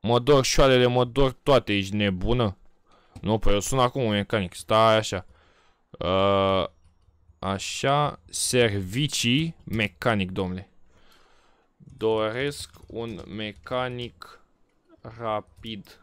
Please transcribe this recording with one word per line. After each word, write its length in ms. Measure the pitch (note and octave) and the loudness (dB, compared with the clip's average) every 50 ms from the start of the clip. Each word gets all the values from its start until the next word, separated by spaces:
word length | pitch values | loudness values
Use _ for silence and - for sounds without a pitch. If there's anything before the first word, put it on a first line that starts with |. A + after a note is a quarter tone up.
Mă 180 | - G#2+ A#2 A#2+ | 2 2 2 2
dor 260 | A#2+ B2 D3 C#3 B2+ | 4 6 4 4 4
șoarele, 420 | - - - D3+ C3+ C3 B2+ B2 | 2 4 4 6 6 6 6 6
mă 180 | B2 B2 B2 B2 | 4 4 2 0
dor 280 | B2 A#2 C3+ C#3 C3 B2 | 0 2 2 2 2 2
toate, 440 | _ _ - C#3 B2 - - G#2 | _ _ 4 4 4 4 2 -2
ești 200 | G2+ G2 F#2+ G2 | -2 -2 -2 -2
nebună? 600 | G#2 G#2 G2+ F#2+ F2+ F#2 G#2+ A#2+ B2 A#2+ G#2 F#2 _ _ - _ _ _ _ _ _ _ _ _ - | -2 0 0 -2 -2 0 0 0 2 2 0 -2 _ _ -20 _ _ _ _ _ _ _ _ _ -10
Nu, 180 | - F2+ A2 A2 | -4 -2 -2 2
păi 140 | - G#2 G2+ | 4 4 4
eu 80 | G2+ | 4
sun 180 | F#2+ - - C3+ | 2 0 0 2
acum 240 | B2 B2 - C#3 B2+ | 2 0 0 -2 -2
un 80 | A2 | 0
mecanic, 440 | G#2+ G#2 G2+ - - A2+ F#2+ F2 - | 0 -2 -2 -2 -2 -2 -2 -4 -8
stai 420 | - - - A2 A2 A2+ A2+ A2 | -14 -4 0 2 4 6 6 4
așa. 300 | A2 G#2+ - - F#2+ - - - _ _ _ _ _ _ _ _ _ _ _ | 4 2 -2 -6 -8 -10 -12 -20 _ _ _ _ _ _ _ _ _ _ _
Uh, 760 | - - - E2 F#2 F#2+ G2 G2 G2 G2 G2 F#2+ F#2+ F#2+ F2 - _ _ _ _ _ _ _ _ _ _ _ _ _ _ | -14 -8 -4 -2 0 2 2 2 2 2 2 2 2 0 -2 -4 _ _ _ _ _ _ _ _ _ _ _ _ _ _
așa, 840 | - F#2+ G2 G2 - - - - - C3+ C#3 D3 D3 C#3+ - - _ | -6 -6 -6 -6 -6 -8 -10 -4 -2 0 0 0 0 -2 -4 -10 _
servicii, 1300 | - - - - - - B2+ A#2+ A2+ G2+ G2+ F#2+ F2+ F#2+ B2 D3+ - - - - A#2 A#2+ C#3+ D#3+ E3 E3 _ - | -14 -10 -8 -6 -2 0 2 2 2 0 -2 -6 -6 -4 -4 -4 -4 -4 -2 -2 0 0 0 -2 -4 -8 _ -14
mecanic, 680 | - F#2+ A2 A2 G2+ _ _ - B2+ A2+ G#2 F#2+ F2+ | -8 -4 -4 -4 -4 _ _ -2 -2 0 0 -2 -4
domnule. 400 | F#2 G2 F#2+ F2+ F#2 F#2 F#2 _ _ _ - _ _ _ _ _ _ _ _ _ _ _ _ _ _ _ _ _ _ | -4 -6 -6 -6 -6 -10 -12 _ _ _ -20 _ _ _ _ _ _ _ _ _ _ _ _ _ _ _ _ _ _
Doresc 960 | _ - - - - A2+ A2 A2+ A2 A2 G#2+ A2 B2 C3+ C#3+ C#3+ - - - _ - - | _ -20 -20 -16 -6 -4 -2 -2 -2 -2 -4 -4 -4 -6 -6 -6 -8 -14 -16 _ -20 -20
un 340 | _ - A2+ A2+ A#2 A2 - - - F#2 | _ -12 -12 -10 -10 -12 -14 -14 -14 -12
mecanic 1040 | G#2 G#2+ G#2+ G2+ - _ - C3 B2+ B2+ B2+ B2 B2 A#2+ A#2 - _ - - - - _ _ _ _ _ _ _ _ _ _ _ _ _ A2+ A2+ A2+ | -12 -12 -12 -12 -14 _ -8 -6 -6 -6 -6 -8 -10 -12 -14 -14 _ -20 -20 -20 -20 _ _ _ _ _ _ _ _ _ _ _ _ _ -20 -16 -10
rapid. 840 | A#2 A2+ G#2+ G#2+ G2+ _ _ _ - A2+ A2+ G2+ F2+ - - _ | -6 -6 -6 -6 -6 _ _ _ -14 -14 -14 -14 -14 -18 -20 _